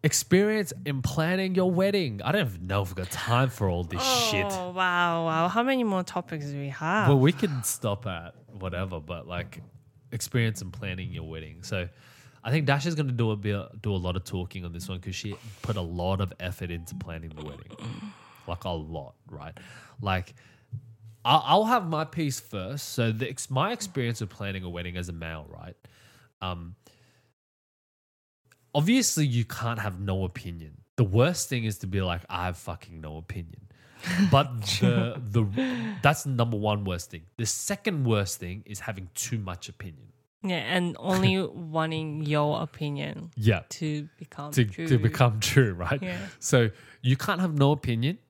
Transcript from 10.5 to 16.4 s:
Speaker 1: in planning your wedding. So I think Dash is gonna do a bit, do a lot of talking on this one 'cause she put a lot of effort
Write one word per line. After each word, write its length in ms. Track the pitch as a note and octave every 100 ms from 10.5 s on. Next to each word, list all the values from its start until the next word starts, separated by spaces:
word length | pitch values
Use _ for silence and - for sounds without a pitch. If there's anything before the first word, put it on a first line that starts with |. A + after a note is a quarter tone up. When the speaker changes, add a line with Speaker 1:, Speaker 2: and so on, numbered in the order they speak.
| G2
Speaker 1:
in 80 | F#2
planning 400 | E2+ G2+ F#2 F2
your 120 | F2 D#2+
wedding. 360 | D#2+ D#2 D#2+
So 240 | F#2 G2 F2 - - - - _
I 80 | A2+
think 120 | D3+ C#3
Dash 200 | C#3 D3+
is 80 |
gonna 160 | D#3 C#3
do 220 | B2 A2+
a 40 | G#2+
bit, 460 | G#2 G2+ - A2+
do 100 | G#2+
a 40 | F#2+
lot 160 | F2+
of 80 | F2+
talking 420 | - F#2 F2+ F#2+
on 80 | F2
this 160 | E2+ F#2
one 120 | F#2
'cause 160 | F#2 F#2
she 180 | G#2 F#2+ A2+ G2
put 120 | -
a 60 | G2
lot 380 | F2 F2 F2+ F#2+
of 120 | F#2+
effort 320 | -